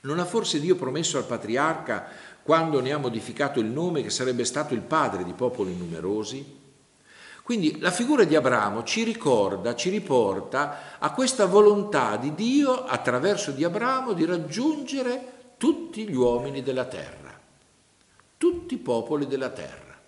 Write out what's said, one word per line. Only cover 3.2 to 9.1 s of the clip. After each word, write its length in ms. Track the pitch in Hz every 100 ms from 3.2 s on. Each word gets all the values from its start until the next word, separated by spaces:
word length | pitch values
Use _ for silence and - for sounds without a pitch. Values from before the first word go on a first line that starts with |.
| 107 113 139 135
il 60 | 110
nome, 380 | 131 180 160
che 80 | 104
sarebbe 340 | - 127 123 117
stato 300 | 139 - 117
il 60 |
padre 420 | - 156 131 98
di 100 | 87
popoli 420 | 85 123 - 95 90
numerosi? 840 | 87 82 87 107 107 131 143 139 - _ _ _ _ - - -
Quindi 380 | - 240 156 -
la 120 | 180
figura 340 | 180 240 294 175
di 100 | 156
Abramo 480 | 127 120 104 107
ci 200 | 117 220
ricorda, 720 | 226